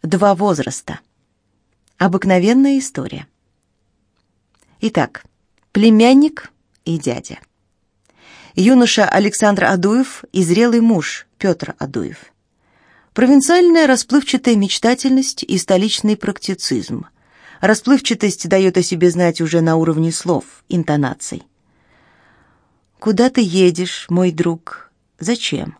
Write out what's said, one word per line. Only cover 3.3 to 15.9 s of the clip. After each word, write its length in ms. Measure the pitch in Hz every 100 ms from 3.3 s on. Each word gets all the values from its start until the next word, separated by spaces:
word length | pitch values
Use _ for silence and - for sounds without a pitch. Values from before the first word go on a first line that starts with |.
| _ _ _ _ _ _ _ _ _ _ _ _ _ _ _
Итак, 420 | 220 196 - - _ _ _ _ _
племянник 800 | 202 226 214 240 269 302 302 - _ _ _
и 140 | - 165
дядя. 400 | 135 123 - - _ _ _ _ _ _ _ _ _ - -
Юноша 520 | - 196 262 233 - 202
Александр 580 | - 208 - 214 196
Адуев 580 | 180 190 190 233 262 - -
и 120 | 185
зрелый 380 | 170 180 240 233
муж 460 | 226 196 - - - _
Петр 380 | 196 170 - -
Адуев. 560 | 139 131 85 - - _ _ _ _ _ _ _ _
Провинциальная 720 | - 247 277 269 349 359 330
расплывчатая 720 | 294 254 - 285 - 254 254
мечтательность 880 | 220 196 - 226 254 269 262 269 -
и 160 | - 185
столичный 580 | - 185 208